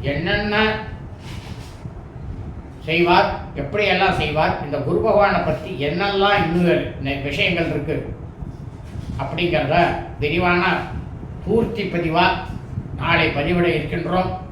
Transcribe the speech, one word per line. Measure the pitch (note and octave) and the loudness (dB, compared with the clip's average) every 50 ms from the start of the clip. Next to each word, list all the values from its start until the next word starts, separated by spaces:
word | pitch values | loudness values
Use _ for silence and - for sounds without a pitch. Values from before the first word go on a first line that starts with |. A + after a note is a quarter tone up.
| - C#3 C#3+ | -2 -2 -2
என்னென்ன | D3 E3+ F#3 G#3 G#3 G#3 G#3 G#3 G#3+ A3 A3 A3 A3 A3 - - - - - - - - - - - - - - - - - - - - - - - - - - - - - - - - - - - - - - - - | 0 0 0 0 0 0 2 2 2 2 2 0 -2 -6 -8 -10 -10 -12 -12 -14 -14 -12 -12 -12 -12 -10 -10 -12 -12 -12 -14 -14 -14 -14 -12 -12 -12 -14 -14 -14 -12 -10 -10 -10 -8 -10 -10 -10 -12 -12 -14 -14 -10 -4
செய்வார், | D3 E3 E3+ F3 E3+ F3+ F#3 D3+ - - - - - - C#3+ C3+ | 0 2 4 6 6 6 6 6 4 0 -4 -8 -8 -8 -6 -6
எப்படியெல்லாம் | C#3 - G#3 G3+ F#3+ F#3 F#3 F#3+ F#3 F3 C#3 | -4 -2 0 2 2 4 4 4 2 2 2
செய்வார், | D#3 D3+ D3 D#3 D#3+ F3+ - - - | 0 0 2 2 2 2 2 -2 -4
இந்த | C#3+ C#3+ C#3+ - | -4 -4 -2 0
குரு | D#3+ E3+ F3 - | 0 0 2 4
பகவானை | A3 G3+ G#3 G3+ G3+ F3+ F3 - E3+ | 4 6 6 6 6 4 2 2 0
பற்றி | C#3+ B2+ - F#3+ F#3+ - C#3 D3 | -2 -2 -4 -8 -4 -2 -2 -2
என்னெல்லாம் | D3+ F3 G3 G3+ G3+ G3 G3 G3+ G3+ G3+ E3+ | 0 0 0 0 2 4 4 4 4 4 2
இன்னும் | E3 E3+ F3 F3+ E3+ E3 - - - - - - | 2 2 4 4 4 4 4 2 -2 -6 -4 -4
நெ-, | C3+ C#3 C#3 C3+ | -4 -4 -2 -2
விஷயங்கள் | D3 C#3+ G3+ G3+ F#3 F3 E3+ E3 D3+ D3+ | -4 0 0 2 2 2 0 0 0 0
இருக்கு | D3 C#3 D3+ D3 C3+ - - - - - - - - - - - - - - - - - - - - - - - - | -2 -2 -2 -4 -4 -4 -6 -10 -10 -12 -14 -12 -12 -12 -12 -10 -12 -12 -12 -12 -14 -14 -10 -10 -10 -8 -8 -6 -6
அப்படிங்கிறத | C3+ - E3 E3 F3 E3 D#3 D3 C3+ C3+ D#3 F3 E3+ - - - - - - - | -4 -4 -2 -2 0 2 2 2 2 4 4 4 4 4 2 -2 -6 -8 -6 -4
விரிவான | C#3+ D3 D#3+ F3 F3+ F3 F3 F3 F3+ F3+ F3 F3 - - - - - - - - - - - - - | -2 0 0 2 2 4 4 4 4 2 2 0 -2 -4 -8 -8 -8 -8 -10 -10 -12 -10 -12 -10 -2
பூர்த்தி | F3+ G#3+ A#3 G#3+ - - G#3 G3 F3+ | 2 2 2 2 2 -2 -4 -4 -2
பதிவா | E3+ F3 D#3+ D#3+ D#3+ F3 F#3 F#3 F3+ - - - - - - - - - - - - - | -2 -2 -2 2 4 4 4 4 4 2 -4 -8 -10 -10 -10 -8 -8 -8 -8 -8 -8 -4
நாளை | C#3+ E3 E3+ E3 D#3+ D#3 C#3+ | 0 2 2 4 2 2 0
பதிவிட | C#3+ D3 E3+ F3 F3 F3 E3+ D#3+ | 0 0 2 2 4 4 4 2
இருக்கின்றோம். | D3+ C#3+ - - - D#3 D#3+ F3 F#3 F#3+ F#3+ - - - - | 0 -2 -2 -4 -4 -2 0 0 0 0 0 -2 -6 -8 -12